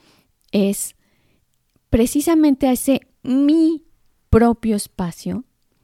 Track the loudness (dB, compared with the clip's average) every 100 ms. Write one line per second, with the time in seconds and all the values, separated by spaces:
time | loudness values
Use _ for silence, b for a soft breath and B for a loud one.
0 | b b b _ -6 -2 -2 -4 -10 _
1 | _ _ _ _ _ _ _ _ -4 0
2 | 0 -2 0 2 2 2 0 0 -2 -2
3 | _ _ -4 0 2 2 2 -2 _ _
4 | _ _ 0 2 2 0 -4 -4 -6 -10
5 | -10 -10 -10 -10 -12 _ _ b